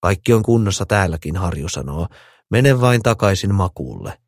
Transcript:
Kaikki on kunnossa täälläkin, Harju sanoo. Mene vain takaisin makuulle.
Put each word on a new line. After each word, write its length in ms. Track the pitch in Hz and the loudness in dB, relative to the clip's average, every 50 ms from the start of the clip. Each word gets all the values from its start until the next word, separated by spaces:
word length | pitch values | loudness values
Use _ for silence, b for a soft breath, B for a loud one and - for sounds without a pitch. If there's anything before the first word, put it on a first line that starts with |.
| - | 0
Kaikki 300 | 87 98 95 _ - 120 | 0 -2 -2 _ 2 2
on 100 | 113 107 | 2 4
kunnossa 440 | 117 117 117 110 101 98 - 98 | 2 2 2 2 0 -2 -4 -4
täälläkin, 500 | - 104 104 98 87 80 80 - 76 78 | 0 0 0 0 0 -2 -6 -6 -6 -6
Harju 320 | 92 92 87 80 73 69 80 | -4 -4 -4 -4 -4 -8 -8
sanoo. 380 | - - 67 65 69 78 82 - b b b b b b b _ | -8 -8 -8 -8 -6 -6 -6 -8 b b b b b b b _
Mene 300 | 95 113 131 139 135 123 | 0 2 4 4 4 4
vain 220 | 123 123 123 120 104 | 4 4 2 4 2
takaisin 520 | 120 113 107 - 104 98 92 - 98 101 | 0 0 2 2 2 2 2 0 0 0
makuulle. 640 | 98 92 87 - - 69 64 - - - - - _ _ | 0 0 -2 -2 -8 -12 -12 -12 -12 -14 -14 -16 _ _